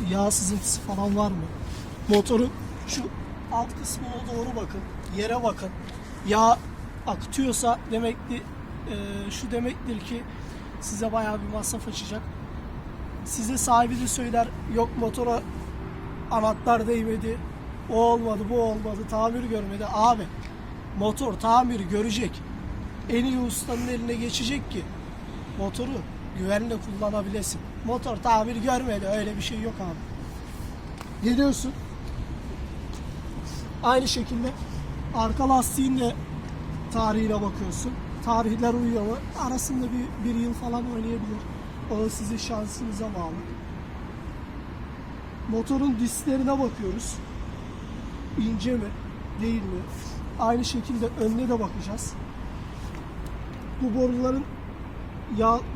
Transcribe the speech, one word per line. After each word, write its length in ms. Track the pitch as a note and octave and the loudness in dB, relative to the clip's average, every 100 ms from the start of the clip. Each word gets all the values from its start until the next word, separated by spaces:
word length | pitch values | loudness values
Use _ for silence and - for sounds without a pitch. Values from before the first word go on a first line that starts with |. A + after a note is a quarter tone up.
| F3+ | 2
yağ 200 | G3 G3+ | 4 4
sızıntısı 500 | - F#3 G3+ - - | 4 2 2 0 0
falan 360 | - G3 G3+ G3+ | 0 0 2 4
var 140 | G#3 | 4
mı? 60 | F3+ D#3+ - - - - - - | 2 -4 -6 -6 -6 -8 -4 6
Motorun 420 | G#3 G3+ A#3 B3 - - - - | 6 8 6 4 0 -6 -6 -4
şu 140 | C#4 - - - - - | -4 -4 -6 -8 -8 -2
alt 160 | A3+ A#3+ - | -2 -2 -4
kısmına 560 | - - B3 A#3+ A#3+ A#3 | -6 -4 -4 -6 -4 -2
doğru 200 | B3 A3+ | -2 -4
bakın. 240 | - G3 - - - F#3+ | -4 -6 -8 -8 -4 -2
Yere 260 | G#3+ A#3+ | 0 2
bakın. 260 | A#3 F#3+ F#3 - - - - - F#3+ | 2 0 -4 -6 -8 -10 -10 -4 4
Yağ 300 | G#3 A3+ A#3 - - - - - | 8 10 8 4 -8 -8 -6 -4
akıtıyorsa 720 | G3 - - C4 A3 A#3 A#3+ - | -4 -2 0 2 4 4 2 0
demek 380 | A3+ A#3 A#3 - | 0 0 -2 -4
ki, 140 | A#3+ - - - - - | -6 -6 -10 -10 -8 -6
e, 400 | G#3 G3+ G3+ G3+ | -6 -4 -4 -4
şu 200 | - B3 | -4 -2
demektir 500 | A#3+ B3 B3+ B3+ G#3+ | -2 -2 -2 -4 -6
ki 220 | - A#3+ B3+ - - - - - | -4 -6 -6 -8 -8 -10 -8 -8
size 320 | - G#3 A3 | -6 -2 0
bayağı 260 | A3+ G#3+ G#3+ | 2 0 0
bir 140 | G3+ G#3+ | -2 -2
masraf 320 | - A3+ A3 | -2 -2 -4
açacak. 340 | - - G#3+ - - - - - - - - - - | -6 -6 -6 -6 -8 -8 -8 -8 -8 -8 -8 -8 -8
Size 340 | - - A3 C4 | -6 -2 0 2
sahibi 420 | C4 A#3 A#3+ B3 | 6 8 6 2
de 80 | B3 | 0
söyler, 400 | - A#3+ A#3 A#3 - - | 0 2 2 2 -2 0
"Yok, 140 | A3 A#3 - | 2 2 2
motora 420 | A3+ A3+ A#3+ A#3 - - - - - - - - - | -2 0 0 0 -2 -8 -8 -8 -8 -8 -8 -8 0
anahtar 560 | A3+ G#3+ A3 B3 A#3 A3 | 4 4 4 6 6 6
değmedi, 520 | A#3 A3 A3 A3 A#3+ - - - - - | 2 2 0 -2 -4 -6 -8 -8 -8 0
o 40 | |
olmadı, 480 | A3+ A#3 A#3 A3+ G#3 G#3+ | 6 8 6 4 0 2
bu 100 | A#3+ | 4
olmadı, 400 | A3+ G#3+ G#3+ G3+ G#3+ | 4 2 -2 -4 -2
tamir 340 | A3 A3+ A#3+ | 2 2 2
görmedi." 420 | B3 A3 G3 G3+ G#3 | 0 -2 -2 -4 0
Abi, 300 | G#3+ A#3 A3+ F#3 - - - - - - G3 | 6 6 6 2 -6 -8 -10 -10 -10 -8 0
motor 340 | G#3 G#3 C4+ | 0 2 0
tamir 480 | F3+ A3+ A#3+ B3 A#3 | 2 6 8 8 2
görecek. 500 | F3+ G3+ A3+ G#3 A3 - - - - - - - - | 0 0 2 2 0 -2 -8 -6 -6 -6 -6 -6 0
En 140 | A#3 | 2
iyi 140 | C4 B3+ | 4 2
ustanın 500 | A#3+ - - A#3+ A#3+ | 2 0 -2 -2 0
eline 260 | A#3+ A#3 | -2 0
geçecek 560 | A#3 A#3 - A3+ C#4+ - | 0 0 0 0 0 -2
ki 120 | G3 - - - - - - - - | -4 -6 -8 -10 -10 -8 -8 -8 -4
motoru 320 | G3 G3 B3+ B3 - - - F#3+ | -2 -2 -2 -4 -6 -8 -6 -4
güvenle 360 | F#3 G#3 A#3 A3 | 2 2 2 -2
kullanabilesin. 840 | A3 G3+ G#3 G#3 G3 G#3 F#3+ - - - | -4 -2 0 0 0 -2 -2 -4 -6 -6
Motor 320 | A3+ B3 C4+ A3 | -2 -2 -2 0
tamir 400 | A#3+ A3 A3 A#3 | 6 6 6 2
görmedi, 500 | B3 B3+ B3+ G3+ G3 | 2 2 2 0 0
öyle 300 | G#3+ G#3 G3+ | 0 0 -2
bir 60 | |
şey 180 | - A3 | -2 -2
yok 140 | A3+ - | -4 -4
abi. 180 | F#3 D3+ - - - - - - - - - - - - A3 | -4 -6 -6 -8 -8 -8 -8 -8 -8 -8 -8 -8 -8 0 4
Geliyorsun. 440 | B3 C#4 - C4 - - - - - - - - - - - - - - - - - - - - - | 6 6 4 0 -4 -6 -8 -6 -6 -6 -6 -6 -6 -6 -6 -6 -6 -6 -8 -6 -6 -6 -6 -6 0
Aynı 260 | A#3+ B3+ C4 | 6 6 6
şekilde 400 | B3+ - A#3+ B3+ - - - - - - | 2 0 0 -2 -2 -6 -4 -4 -4 -2
arka 340 | A#3 A3+ A3 C4+ | 0 2 4 6
lastiğin 500 | C4 A#3+ - C4 C4 | 6 6 4 4 4
de 160 | A#3+ - - - - - - - - | 2 0 -4 -6 -6 -6 -6 -6 -2
tarihine 420 | A3+ A3 A3 A3 | 2 4 4 4
bakıyorsun. 580 | G#3+ G3+ - E3 - A#3+ C4 - - | 2 0 0 -2 -2 -2 -4 -6 -4
Tarihler 500 | A#3 A3+ A3+ A3 A#3+ | 2 4 4 4 4
uyuyor 280 | A#3+ A#3+ A#3 | 4 4 2
mu? 140 | G#3 C4 - - B3+ | 2 -2 -4 -2 -2
Arasında 400 | B3+ - B3+ B3 | 0 0 0 0
bir, 420 | B3 B3+ - A3 | -2 -2 -2 0
bir 120 | A#3 | 2
yıl 140 | A#3 | 0
falan 380 | A#3 A#3+ A#3+ A#3+ | 0 -2 -2 0
oynayabilir. 480 | A3+ A3+ A3+ G#3 G#3 - - - - - | -2 -2 -2 -2 -4 -6 -8 -8 -8 -4
O 100 | G#3+ | 0
da 60 | A3 | 0
sizin 260 | - G#3 A3+ | 0 -2 -2
şansınıza 680 | - A3 G#3 - A#3 G3+ | -2 -2 -4 -4 -4 -4
bağlı. 300 | A3 F#3+ E3 E3+ - - - - - - - - - - - - - - - - - - - - - | -4 -4 -4 -6 -8 -8 -8 -8 -8 -8 -8 -8 -8 -8 -8 -8 -8 -8 -8 -8 -10 -10 -10 -8 -2
Motorun 460 | A3+ A3+ C4+ C#4+ A3+ | 0 2 2 4 4
disklerine 520 | A#3+ - - C4 C4 | 2 0 2 2 4
bakıyoruz. 640 | C#4 B3+ - G3+ A3+ - - - - - - - - - - - - - - | 4 2 0 -2 -2 -4 -6 -8 -6 -6 -8 -8 -8 -8 -8 -8 -8 -4 0
İnce 340 | A3 G#3+ A3+ | 2 2 2
mi? 160 | A#3+ G3+ - - - - - | 2 0 -4 -6 -8 -6 -2
Değil 200 | A3+ A3+ | 0 0
mi? 180 | G2 F2+ F2+ - - - - - | 0 -4 -4 -6 -6 -6 -6 0
Aynı 240 | A3+ A#3+ | 4 4
şekilde 440 | A#3+ A#3+ - A#3 A3+ - | 2 0 0 0 0 2
önüne 280 | A3 A3+ B3+ | 2 4 2
de 120 | A#3 | 2
bakacağız. 520 | F#3+ - F#3+ G#3+ - - - - - - - - - - - - - - - - - - | 2 -2 -4 -4 -4 -6 -8 -8 -8 -8 -8 -8 -8 -8 -8 -8 -6 -6 -6 -8 -8 -2
Bu 180 | B3+ A#3 | 2 4
boruların 440 | B3+ B3 B3+ C4+ - - - - - - - - - G#3+ | 4 4 4 2 -2 -6 -8 -8 -8 -8 -8 -8 -2 4
yağ, 220 | A3 A#3+ - | 6 6 4